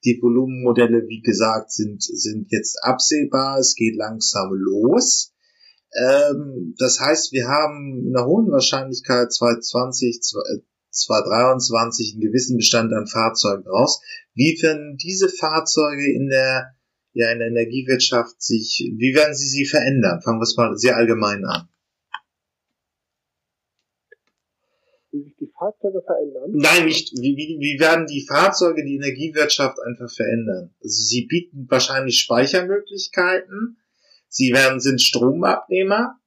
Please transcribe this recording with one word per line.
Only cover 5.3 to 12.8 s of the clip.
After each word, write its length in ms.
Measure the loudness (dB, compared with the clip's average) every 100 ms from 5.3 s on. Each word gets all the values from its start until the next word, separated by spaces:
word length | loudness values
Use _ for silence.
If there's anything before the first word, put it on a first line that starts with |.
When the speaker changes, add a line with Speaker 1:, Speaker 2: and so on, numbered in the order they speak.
| _ _ _ _ _ _
Speaker 1:
Ähm, 840 | -2 2 4 4 0 -6 -10 -10 -2
das 220 | 0 0
heißt, 320 | 2 0 0
wir 140 | -2 0
haben 580 | 0 0 -4 -10 -6 -2
in 100 | 0
einer 100 | 2
hohen 240 | 4 4
Wahrscheinlichkeit 840 | 4 2 -2 -4 -10 0 0 2
zweitausendzwanzig, 880 | 2 2 0 -2 -2 -2 -2 -2 -2 -6 -6 -6 -8 _ _ _
zweitausenddreiundzwanzig 1200 | -6 0 0 2 2 4 2 2 0 0 -2 -6
einen 80 | -2
gewissen 340 | 0 0 0 0
Bestand 360 | 2 2